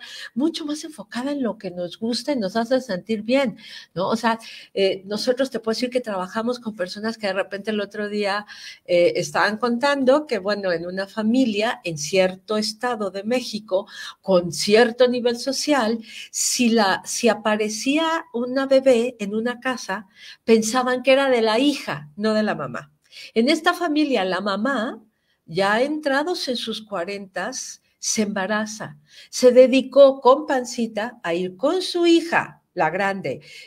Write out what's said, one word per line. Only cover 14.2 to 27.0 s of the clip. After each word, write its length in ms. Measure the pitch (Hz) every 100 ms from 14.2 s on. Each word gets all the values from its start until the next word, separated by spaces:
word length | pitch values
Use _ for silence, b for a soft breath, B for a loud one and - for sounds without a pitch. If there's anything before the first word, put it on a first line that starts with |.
con 300 | - 185 175
cierto 540 | 147 - 208 240 226 254
nivel 300 | 247 240 240
social, 600 | 277 269 - 285 220 226 220 B B
si 380 | - - - 240
la, 320 | 226 196 180
si 240 | - - 233
aparecía 960 | 208 220 214 214 214 269 294 320 330 -
una 340 | 233 247 254 269
bebé 500 | 269 269 240 240 240
en 140 | 202
una 260 | 214 233 240
casa, 480 | 262 247 - 196 - B B B
pensaban 580 | - 226 214 254 254 254
que 100 | 254
era 180 | 262 277
de 120 | 247
la 160 | 220 220
hija, 520 | 285 277 - 160 - -
no 180 | 214
de 80 | 214
la 120 | 214
mamá. 380 | 165 139 87 - _ B B B
En 140 | - 233
esta 260 | 320 330
familia, 500 | 349 339 294 302 240
la 160 | 185 180
mamá, 600 | 202 196 220 240 226 220 - _ _ _ -
ya 360 | 165 196 214
entrados 640 | 277 302 302 269 311 359 -
en 80 | 233
sus 260 | - 220
cuarentas, 1000 | 214 196